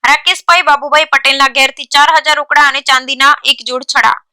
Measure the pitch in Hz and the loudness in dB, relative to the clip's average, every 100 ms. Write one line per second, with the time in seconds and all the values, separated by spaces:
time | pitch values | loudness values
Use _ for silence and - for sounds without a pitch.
0 | 247 294 359 370 - 349 311 285 294 302 | 2 0 0 -4 0 0 2 0 0 0
1 | 311 269 269 277 269 254 269 269 285 285 | 0 -2 -2 0 0 0 -2 -4 -4 2
2 | 294 320 302 294 294 294 285 269 277 262 | 2 2 0 -4 0 2 2 0 -2 -2
3 | 262 262 277 294 262 277 226 254 262 262 | -2 -2 0 0 -2 -6 -6 -8 -4 -2
4 | 226 - _ | 0 -2 _